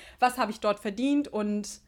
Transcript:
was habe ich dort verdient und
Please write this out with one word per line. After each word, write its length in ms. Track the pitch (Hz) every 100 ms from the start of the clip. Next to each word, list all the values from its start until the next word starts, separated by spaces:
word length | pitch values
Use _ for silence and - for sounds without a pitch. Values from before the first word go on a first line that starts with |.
| - -
was 200 | 247 247
habe 120 | 214
ich 80 | 214
dort 220 | 214 202
verdient 480 | 220 196 269 285 285
und 400 | 214 208 208 208 -